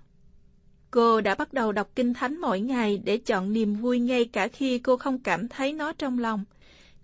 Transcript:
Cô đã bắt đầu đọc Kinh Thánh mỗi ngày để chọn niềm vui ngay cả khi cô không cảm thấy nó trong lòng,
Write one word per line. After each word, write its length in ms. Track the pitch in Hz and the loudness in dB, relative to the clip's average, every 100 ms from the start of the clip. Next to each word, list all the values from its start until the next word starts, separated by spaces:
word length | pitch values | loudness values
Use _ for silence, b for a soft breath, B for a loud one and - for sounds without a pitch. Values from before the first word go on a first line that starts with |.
| - _ - - - - - - - | -20 _ -20 -20 -20 -20 -20 -20 -4
Cô 300 | 240 233 226 | 4 6 4
đã 140 | 208 | 2
bắt 180 | 196 294 | 0 -2
đầu 200 | 262 220 | -2 0
đọc 180 | 208 - | 0 -2
Kinh 200 | - 247 | 0 0
Thánh 260 | 240 254 311 | 0 -2 -2
mỗi 200 | 330 190 | -2 0
ngày 400 | 226 262 214 202 | 0 0 0 0
để 140 | - 220 | 0 -2
chọn 340 | - 208 190 | 0 0 0
niềm 220 | 220 214 | 0 0
vui 240 | 208 240 247 | 0 0 0
ngay 260 | 240 254 | 2 2
cả 240 | 233 - 196 | 0 0 -2
khi 300 | - 269 247 | -2 -2 0
cô 180 | 247 254 | 0 0
không 220 | 277 262 | 0 -4
cảm 300 | 233 170 226 | -2 -2 -2
thấy 240 | - 269 | -4 -4
nó 200 | 311 302 | -2 -6
trong 260 | 320 294 247 | -6 -4 -2
lòng, 260 | 233 214 196 b b b b b | -2 -4 -6 b b b b b